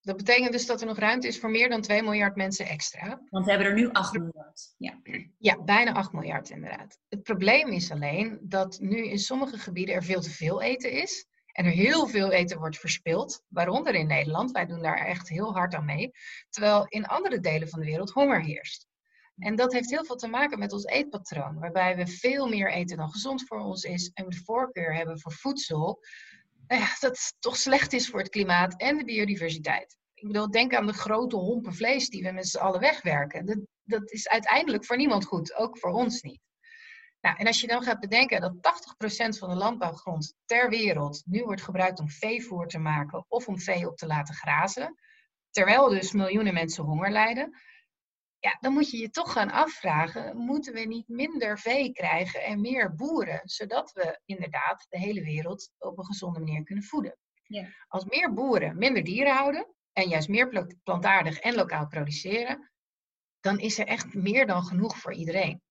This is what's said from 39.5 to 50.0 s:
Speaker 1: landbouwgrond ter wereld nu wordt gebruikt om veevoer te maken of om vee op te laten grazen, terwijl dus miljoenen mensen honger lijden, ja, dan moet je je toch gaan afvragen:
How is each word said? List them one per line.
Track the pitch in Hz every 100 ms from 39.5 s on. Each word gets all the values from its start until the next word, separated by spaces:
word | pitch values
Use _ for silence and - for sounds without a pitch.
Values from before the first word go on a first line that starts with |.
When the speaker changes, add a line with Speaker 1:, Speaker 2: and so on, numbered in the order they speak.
Speaker 1:
landbouwgrond | 180 202 233 180 160 - 165 151 _
ter | _ 233 247
wereld | 226 214 156 143 147 -
nu | 196
wordt | 240 190
gebruikt | - 185 185 185
om | 151
veevoer | - 220 233 240 180 170
te | 165
maken | 156 151 147 160 -
of | 240 247
om | 185
vee | - 185 170
op | 165
te | 165
laten | 151 147
grazen, | 151 - 147 180 - 294 330 _ _ _ _ _
terwijl | 220 190 233 269
dus | 196 190
miljoenen | 208 190 202 214
mensen | 175 165 160
honger | 151 151 190
lijden, | 214 220 233 302 - - - _ _ _ _ _ _
ja, | - -
dan | 254
moet | 277 285
je | 233
je | 226
toch | 302 339
gaan | - 208
afvragen: | - 311 - 185 151